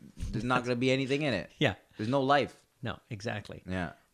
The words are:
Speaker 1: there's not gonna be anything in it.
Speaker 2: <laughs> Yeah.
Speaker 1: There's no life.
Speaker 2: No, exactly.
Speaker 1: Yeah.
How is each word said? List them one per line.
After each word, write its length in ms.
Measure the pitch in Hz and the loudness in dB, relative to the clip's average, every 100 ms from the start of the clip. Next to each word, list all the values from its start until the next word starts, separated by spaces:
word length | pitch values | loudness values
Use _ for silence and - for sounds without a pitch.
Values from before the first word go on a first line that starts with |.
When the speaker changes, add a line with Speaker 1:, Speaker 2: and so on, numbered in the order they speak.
| - - - | -14 -10 -6
Speaker 1:
there's 120 | 123 | -2
not 200 | 123 123 | 0 0
gonna 120 | 120 120 | 0 2
be 160 | 131 | 2
anything 320 | 131 127 143 | 2 2 0
in 100 | 151 | 0
it. 160 | 95 - | -2 -4
Speaker 2:
<laughs> 40 | - | 0
Yeah. 180 | 135 87 _ - | 0 0 _ -6
Speaker 1:
There's 120 | 110 | 0
no 120 | 139 | 2
life. 340 | 135 143 104 - _ _ | 4 4 2 -4 _ _
Speaker 2:
No, 160 | 117 - - | -8 -8 -10
exactly. 540 | 104 113 107 - 82 - | -8 -6 -6 -8 -12 -6
Speaker 1:
Yeah. 260 | 92 82 - _ | -4 -4 -8 _